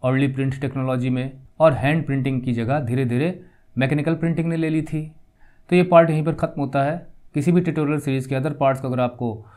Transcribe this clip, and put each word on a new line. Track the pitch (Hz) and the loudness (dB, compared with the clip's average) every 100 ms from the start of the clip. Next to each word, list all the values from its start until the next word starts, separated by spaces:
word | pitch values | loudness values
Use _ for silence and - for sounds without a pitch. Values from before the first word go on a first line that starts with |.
अर्ली | 127 131 139 | 0 2 0
प्रिंट | 135 135 135 | 0 -2 -2
टेक्नोलॉजी | 143 135 131 127 127 | -4 -4 -2 -2 0
में, | 127 131 - - - | -2 -4 -10 -14 2
और | 160 | 4
हैंड | 123 131 160 - | 4 2 0 0
प्रिंटिंग | 139 135 131 | -2 0 -2
की | 127 | -2
जगह | 117 117 147 | -2 -2 -2
धीरे | 113 127 | -2 -2
धीरे | 127 123 165 180 - _ _ 117 | 0 0 0 -4 -12 _ _ -2
मैकेनिकल | 131 151 151 | 0 0 0
प्रिंटिंग | 160 165 165 165 | -2 0 0 -2
ने | 165 | -2
ले | 160 | 0
ली | 156 | -2
थी। | 156 156 156 - - _ - - - | -2 -6 -8 -14 -20 _ -20 -20 0
तो | 180 | 2
ये | |
पार्ट | 180 175 165 | 6 6 6
यहीं | 156 | 4
पर | 156 | -2
ख़त्म | 160 160 - | -2 -4 -4
होता | 143 143 | -2 0
है। | 139 170 - - - | -2 -4 -10 -20 -8
किसी | 147 139 | -2 2
भी | 175 | 2
ट्यूटोरियल | 175 151 147 151 | 2 0 0 -2
सीरीज़ | 143 135 135 | -2 -2 -2
के | |
other | 131 151 | -4 -4
parts | 143 135 135 | 0 0 0
को | 131 | -2
अगर | 123 | -2
आपको | 123 - 120 107 - | -2 -2 -6 -8 -12